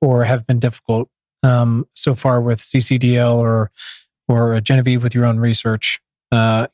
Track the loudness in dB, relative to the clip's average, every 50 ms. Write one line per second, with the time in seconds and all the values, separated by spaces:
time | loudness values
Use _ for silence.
0 | 0 2 2 2 2 0 0 -2 -2 -2 -2 0 0 -2 -4 -4 _ -2 -2 -2
1 | -4 -6 _ _ _ _ _ _ 0 2 2 2 2 0 0 -2 -4 -6 -8 -6
2 | -4 -4 -2 -2 0 0 0 0 0 0 -2 -4 -4 -2 -2 -2 0 0 0 0
3 | 2 2 2 2 2 2 2 2 2 2 0 0 -2 -4 _ -14 -20 -20 -20 -20
4 | _ _ _ _ _ -2 0 0 2 0 0 0 0 2 2 2 2 2 0 0
5 | -2 -2 0 0 0 2 2 0 0 0 0 0 -2 -2 -4 -4 -4 -6 -8 -8
6 | _ _ _ _ _ -2 0 0 2 2 0 0 -2 -2